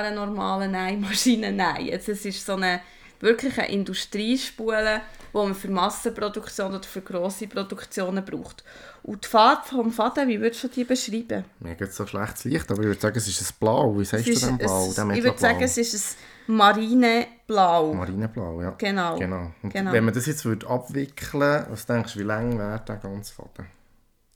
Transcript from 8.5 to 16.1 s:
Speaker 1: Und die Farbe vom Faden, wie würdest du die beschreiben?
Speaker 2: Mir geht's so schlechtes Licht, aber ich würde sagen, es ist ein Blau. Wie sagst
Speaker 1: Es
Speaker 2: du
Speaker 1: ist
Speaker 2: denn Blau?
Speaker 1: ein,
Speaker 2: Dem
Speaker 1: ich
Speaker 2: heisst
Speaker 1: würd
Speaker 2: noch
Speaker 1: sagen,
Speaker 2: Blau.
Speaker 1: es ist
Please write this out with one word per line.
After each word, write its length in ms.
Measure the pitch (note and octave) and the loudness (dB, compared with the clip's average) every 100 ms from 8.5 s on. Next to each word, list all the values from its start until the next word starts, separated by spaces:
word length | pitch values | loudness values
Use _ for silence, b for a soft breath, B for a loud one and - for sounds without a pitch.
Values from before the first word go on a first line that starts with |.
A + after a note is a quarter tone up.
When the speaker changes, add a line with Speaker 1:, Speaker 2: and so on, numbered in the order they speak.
| - B B B B | -16 B B B B
Speaker 1:
Und 240 | - G#3 - | -12 -10 2
die 20 | |
Farbe 400 | A3+ A#3 D4+ - | 6 8 6 2
vom 240 | C4 A3+ | -2 0
Faden, 380 | A3+ A3+ C#4 C4+ | 0 0 2 0
wie 100 | G#3+ | 2
würdest 240 | A3+ A3+ | 0 -2
du 40 | B3+ | -4
die 160 | B3+ B3 | -4 0
beschreiben? 580 | B3+ - A3 A#3 - F#3 - | 0 0 -6 -4 -6 -6 -10
Speaker 2:
Mir 160 | E2+ E2+ | -10 -6
geht's 220 | G2 - | -6 -4
so 80 | G2+ | -6
schlechtes 380 | G2+ G#2+ - A#2+ | -4 -4 -4 -4
Licht, 260 | D#3 - | -2 -2
aber 80 | G2+ | 0
ich 60 | G#2+ | 0
würde 140 | G2 | 2
sagen, 160 | G#2+ A2+ | 0 0
es 100 | G#2+ | -2
ist 140 | F#2 | -2
ein 140 | - - | -6 0
Blau. 400 | A2 B2 C#3+ G2+ | 2 4 4 2
Wie 60 | G2+ | 2
sagst 200 | G#2+ A#2 | 0 2
Speaker 1:
Es 120 | A#3 | 2
Speaker 2:
du 60 | B2 | 2
Speaker 1:
ist 0 | |
Speaker 2:
denn 120 | B2+ | 2
Blau? 300 | - - F#3 | 2 2 2
Speaker 1:
ein, 60 | - | 0
Speaker 2:
Dem 140 | G#3 | 0
Speaker 1:
ich 40 | A#3 | 2
Speaker 2:
heisst 60 | A#3+ | 2
Speaker 1:
würd 80 | - | 4
Speaker 2:
noch 40 | |
Speaker 1:
sagen, 160 | A#3+ A#3 | 2 4
Speaker 2:
Blau. 80 | B3+ | 2
Speaker 1:
es 120 | A#3+ | 0
ist 400 | A#3 G#3 - | -2 -2 -6